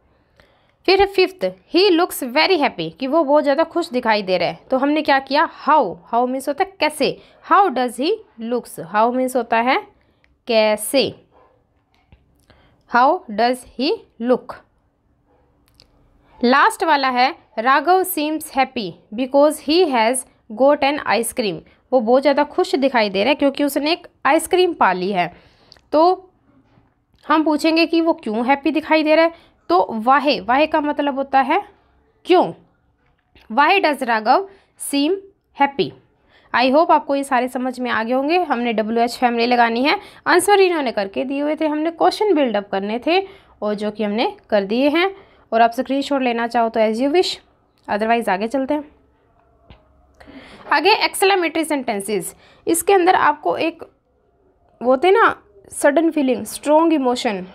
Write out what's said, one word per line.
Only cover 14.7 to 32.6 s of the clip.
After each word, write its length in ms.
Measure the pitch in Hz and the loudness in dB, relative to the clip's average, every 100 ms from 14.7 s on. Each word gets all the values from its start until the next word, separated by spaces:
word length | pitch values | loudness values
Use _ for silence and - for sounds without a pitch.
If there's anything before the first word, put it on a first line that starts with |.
| _ _ _ _ _ _ _ _ _ _ _ _ _ _ _ _ - | _ _ _ _ _ _ _ _ _ _ _ _ _ _ _ _ -2
लास्ट 400 | 240 262 392 - | 2 4 2 0
वाला 240 | 339 285 262 | 0 0 0
है, 260 | 247 262 339 _ - | 0 0 -2 _ -4
"राघव 440 | 233 285 294 370 | 0 2 4 2
seems 420 | 370 - 302 311 | 0 -4 -4 -6
happy 480 | - 269 262 254 185 - - | -6 -2 -2 -4 -8 -12 -12
because 500 | 214 269 277 294 302 - | -6 0 4 4 2 0
he 180 | 330 349 | 2 2
has 240 | 247 220 - - _ - 220 | 2 2 0 -6 _ -10 0
got 160 | 277 294 | 2 2
an 160 | 269 294 - | 0 -2 -2
ice 240 | 208 226 | -2 -2
cream," 240 | - 214 165 - _ - | -4 -4 -6 -12 _ -2
वो 80 | 254 | 0
बहुत 220 | 220 254 | 2 2
ज़्यादा 220 | 285 277 | 2 0
खुश 300 | 285 - 359 | 0 -2 -2
दिखाई 360 | 285 269 240 214 | 0 0 0 0
दे 100 | 196 | 0
रहा 80 | 220 | 0
है 60 | |
क्योंकि 300 | 294 277 269 | 0 0 0
उसने 280 | 285 294 294 | -2 -2 -2
एक 140 | 349 - _ 277 | -4 -8 _ 0
आइसक्रीम 480 | 311 - 359 359 | 0 0 0 0
पा 180 | 311 214 | 2 0
ली 200 | 180 180 | 0 -2
है। 200 | 190 170 - _ _ _ _ _ | -2 -4 -6 _ _ _ _ _
तो 380 | 294 349 370 - _ _ _ _ _ _ _ _ _ - | 2 2 2 -6 _ _ _ _ _ _ _ _ _ -2
हम 160 | 311 | 0
पूछेंगे 420 | 311 302 320 320 330 | 0 0 0 0 0
कि 140 | 330 | 0
वो 120 | 330 | 0
क्यों 340 | 320 233 214 240 | -2 -4 -4 0
हैप्पी 240 | 277 320 | 0 -2
दिखाई 320 | 302 - 311 | -4 0 0
दे 120 | 302 | 2
रहा 100 | 311 | 2
है, 80 | 330 330 _ _ - | 2 -2 _ _ -2
तो 180 | 269 - | 0 0
वाहे, 500 | 226 226 277 277 208 | -2 2 2 2 -2
वाहे 260 | 196 269 311 | 0 0 0
का 140 | 311 | 0
मतलब 360 | 294 294 285 269 | -2 -4 -4 -4
होता 240 | 269 269 | -2 0
है 220 | 254 359 - _ _ _ _ _ | 0 -2 -4 _ _ _ _ _
क्यों। 280 | - 349 190 - | 2 2 2 -4